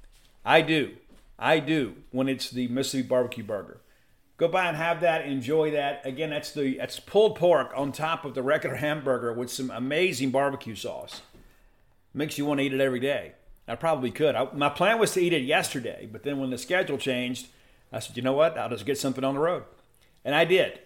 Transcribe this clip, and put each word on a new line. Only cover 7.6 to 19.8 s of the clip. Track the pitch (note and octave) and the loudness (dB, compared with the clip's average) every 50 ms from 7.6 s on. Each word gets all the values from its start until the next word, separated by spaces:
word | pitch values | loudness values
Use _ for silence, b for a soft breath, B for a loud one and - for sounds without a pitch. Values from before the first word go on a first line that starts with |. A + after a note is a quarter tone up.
| B2 A#2+ - | 4 0 -2
on | B2+ C#3+ C#3 | -4 -4 -4
top | A#2+ - D3+ D#3+ E3 D#3 - | -4 -4 -2 -2 -2 -4 -4
of | C#3 A#2 | -6 -6
the | C3+ B2 | -2 0
regular | C3+ D3+ D#3+ E3+ C#3+ C3 | 2 2 0 0 -4 -4
hamburger | A2+ D3 D3+ D3+ D#3 C3+ C#3 B2+ A#2+ A#2+ A#2+ A2+ | -2 -2 -2 -2 -2 0 0 0 0 0 -2 -4
with | A#2+ B2 A#2+ | -4 -4 -6
some | - - C3 B2+ | -6 -6 -6 -6
amazing | A2+ A#2 B2 C3+ D3 E3 F#3 F#3+ D#3 A#2+ C3+ C3+ | -4 -4 -4 -2 0 2 2 0 0 0 -2 0
barbecue | B2 C3+ C#3+ C#3 C#3 - - A2+ G#2+ | 2 2 2 2 -2 -4 -8 -10 -10
sauce. | G2+ - G#2+ D#2+ B1+ C2 - - - - - - b b b b b b b b b b b _ _ _ _ - | -8 -8 -8 -8 -10 -12 -12 -16 -18 -18 -20 -20 b b b b b b b b b b b _ _ _ _ -6
Makes | C3 D#3 D3+ - | -6 -4 -4 -4
you | C#3+ C#3+ | -2 0
wanna | D3 D3 C#3 | 0 2 2
eat | C#3 C#3 C3 | 0 0 2
it | C3 | 2
every | C3+ C3+ B2+ A#2+ | 2 2 2 0
day. | B2 C#3 C#3 A2+ F2 E2 - _ _ - - - _ | 0 -2 -2 -2 -6 -10 -16 _ _ -20 -20 -16 _
I | - A#2+ | -10 -6
probably | - - E3 D#3+ C#3 B2+ A#2+ | -2 0 0 0 0 0 -2
could. | - - D3+ C#3+ A#2 | 0 0 2 2 2
I, | A2 C3+ C#3 - | 2 -2 -2 0
my | C#3+ C#3+ C#3+ | 0 0 0
plan | - - F3 G#3 A#3 A3+ | 2 2 2 2 4 4
was | G#3+ - - | 2 2 2
to | F#3+ | 2
eat | F3 E3+ E3+ | 2 2 2
it | D3 | 2
yesterday, | B2+ C3 D3+ F#3 F3 - - C#3 A2+ G#2+ F2+ - G2+ G#2+ | 2 2 2 2 2 0 -4 -6 -6 -8 -8 -10 -12 -14
but | A2 A2 | -14 -8
then | - C#3+ C#3+ C#3 | -6 -6 -4 -4
when | C3+ B2+ | -4 -4
the | B2+ | -6
schedule | A#2+ - - F3+ F#3 F#3 D3 C#3+ | -6 -4 0 0 0 0 0 -4
changed, | A#2+ - C3+ B2+ B2 B2 B2 B2+ A#2+ - b b b b b b b b b | -2 -2 -2 -2 0 -2 -4 -4 -8 -10 b b b b b b b b b
I | A2+ A2+ | -10 -10
said, | A2+ - - | -10 -8 -8
"You | B2 B2 | -2 0
know | C3 C3+ | 2 4
what? | C#3+ D#3+ E3 E3 | 4 4 4 2
I'll | - A2 G2+ | 0 -4 -4
just | A#2+ G#2 G2+ | -6 -4 -2
get | B2 C3+ | -2 -2
something | C3 - C3+ B2+ C3 C3 | 0 -2 -2 -2 0 -2
on | C3+ C#3 | -2 0
the | C#3 | 0
road." | D#3 E3+ F3+ C3+ - - - _ | 0 0 0 -2 -6 -12 -20 _